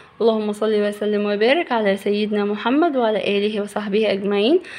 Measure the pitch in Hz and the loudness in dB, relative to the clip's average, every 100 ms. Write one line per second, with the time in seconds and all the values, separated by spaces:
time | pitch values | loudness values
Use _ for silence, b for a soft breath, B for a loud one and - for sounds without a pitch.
0 | B B 226 220 214 208 220 208 208 208 | B B 0 2 0 -2 0 0 0 -2
1 | 208 208 208 202 220 302 339 240 208 196 | -2 0 0 2 2 2 0 0 0 0
2 | 208 208 208 208 202 208 233 277 339 269 | 0 0 0 0 -2 -2 0 2 2 2
3 | 226 214 - 202 202 214 208 208 208 196 | 0 0 0 0 0 -2 -6 -6 -2 0
4 | 214 196 196 202 214 349 - | 2 0 0 0 2 2 0